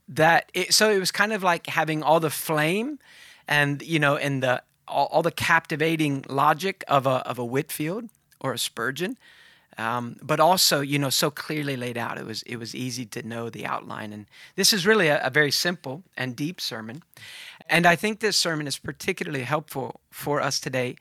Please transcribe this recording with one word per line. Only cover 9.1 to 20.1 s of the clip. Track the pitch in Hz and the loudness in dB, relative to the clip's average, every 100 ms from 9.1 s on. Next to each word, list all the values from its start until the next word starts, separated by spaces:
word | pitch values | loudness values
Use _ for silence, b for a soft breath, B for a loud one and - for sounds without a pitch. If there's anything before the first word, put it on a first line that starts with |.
| 262 b b b b b - | -8 b b b b b -8
um, | 113 120 120 - | -4 -4 -6 -8
but | 139 156 | -2 4
also, | 160 185 - 147 | 4 6 4 2
you | 139 143 | 0 0
know, | 139 | 0
so | - 160 | 0 0
clearly | - - 151 143 131 | -2 -6 -6 -4 -4
laid | 123 117 | -6 -6
out. | 113 - | -6 -8
It | - | -8
was, | 110 | -10
it | - 117 | -10 -10
was | 113 | -8
easy | 131 127 120 117 | -8 -6 -8 -8
to | 127 113 | -10 -8
know | 117 117 | -8 -8
the | 107 - | -8 -6
outline. | - - 110 107 | -6 -8 -10 -10
And | 104 104 B B - | -12 -16 B B 0
this | 190 | 2
is | 208 170 | 4 4
really | 220 165 | 6 6
a, | 147 - | 4 2
a | |
very | 139 147 | 2 4
simple | - 175 180 135 139 - - | 2 0 -4 -6 -10 -12 -8
and | 127 | -6
deep | 117 147 180 | -4 -6 -6
sermon. | - 113 110 135 - B B B B B - | -8 -8 -10 -14 -16 B B B B B 0
And | 165 170 | 4 6
I | 170 | 4
think | 214 214 | 2 -2
this | 214 180 | 0 0
sermon | 175 156 147 | 0 -2 -4
is | - | -8
particularly | - 147 - 185 185 143 | -8 -6 -6 -4 -4 -6
helpful | 123 151 156 139 123 - _ | -2 -2 -2 -8 -8 -10 _